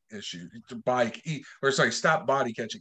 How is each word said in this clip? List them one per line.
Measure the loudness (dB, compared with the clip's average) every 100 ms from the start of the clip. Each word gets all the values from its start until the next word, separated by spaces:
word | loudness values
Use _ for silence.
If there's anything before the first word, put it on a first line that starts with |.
| _
issue. | -12 -10 -12 -14 -16 -14
The | -6
body, | 0 2 0 -2
he, | -8 -8 -10 -2
or | 0
sorry, | 4 2
stop | 4 2 4
body | 2 2 0
catching. | -2 -8 -10